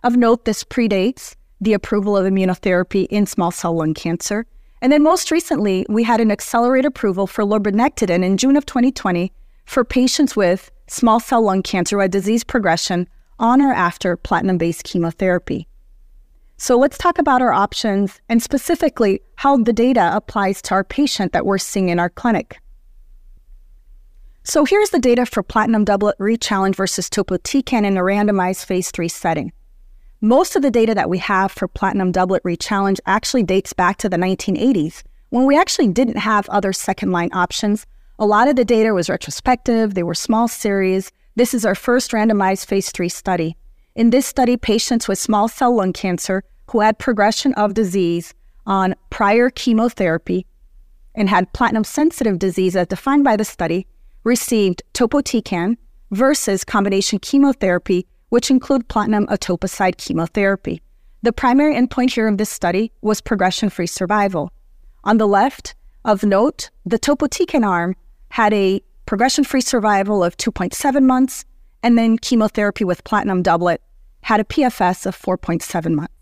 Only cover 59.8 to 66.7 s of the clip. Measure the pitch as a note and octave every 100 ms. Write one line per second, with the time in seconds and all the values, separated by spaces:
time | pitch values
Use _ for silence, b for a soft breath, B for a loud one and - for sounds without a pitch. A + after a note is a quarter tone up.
59.8 | F#3+ F3 - E3 E3 - G3 G3 - D#3+
60.8 | _ _ _ - A#3 A3+ B3+ B3+ D4+ D4
61.8 | B3 - B3+ - A3 G3+ G#3 - F3 F3+
62.8 | A3+ _ G#3 G#3+ - G#3+ F#3 F3+ G#3 -
63.8 | E3+ - F3+ G#3 G3+ F3+ E3+ - _ -
64.8 | - - - A3 G#3+ G3 A#3+ - - -
65.8 | - - - G3+ G#3 G3 B3 - -